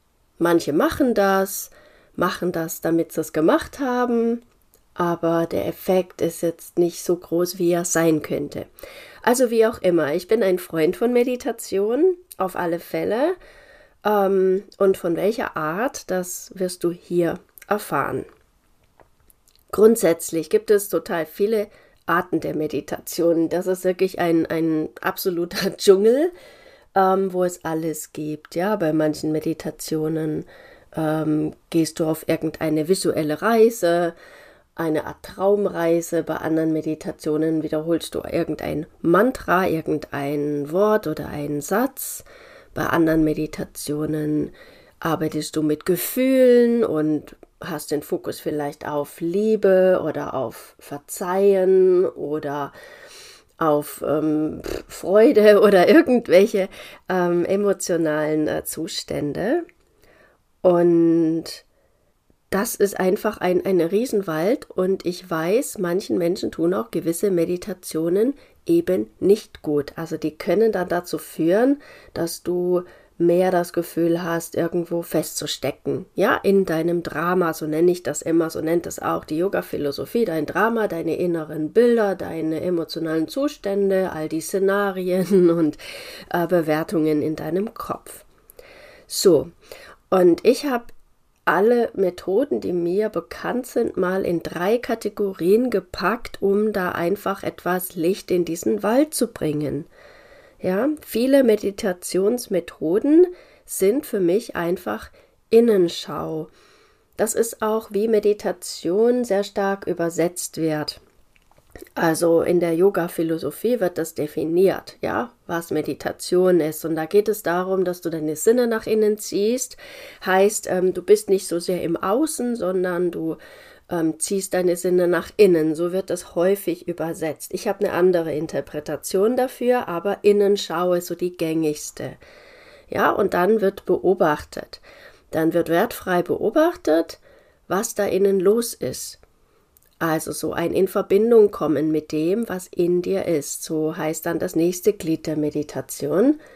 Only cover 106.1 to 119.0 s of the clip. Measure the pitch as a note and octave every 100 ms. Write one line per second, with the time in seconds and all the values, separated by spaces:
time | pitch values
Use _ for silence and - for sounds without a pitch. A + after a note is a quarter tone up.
106.1 | D3+ D#3+ D#3+ - _ _ _ _ _ _
107.1 | - A3 - A3+ - G#3+ A3 A3+ G3+ A3+
108.1 | G#3 G#3 G#3 G3 F3+ - - E3+ G3 A#3
109.1 | B3 A#3+ G3 G3+ - G3 G3 - E3+ E3+
110.1 | E3 E3+ F3 - - D#3+ D3+ D3 - _
111.1 | _ _ _ _ _ _ - - - E3+
112.1 | D#3 E3+ E3 - F3 E3+ E3 G3 G3+ E3+
113.1 | - E3 E3 D3 - A3+ A#3+ F3+ E3+ E3
114.1 | - D3 - D#3+ E3+ F#3+ - - - -
115.1 | G#3 A#3+ _ - E3+ E3+ D3+ D3+ - -
116.1 | - - F3+ F#3 F3+ D3+ D3+ E3 D#3+ D#3+
117.1 | G3+ G#3+ G#3 E3 F3 F#3 F#3+ F3+ F3+ E3+
118.1 | D#3+ D3+ D3+ A3 B3 A#3 A3 - A3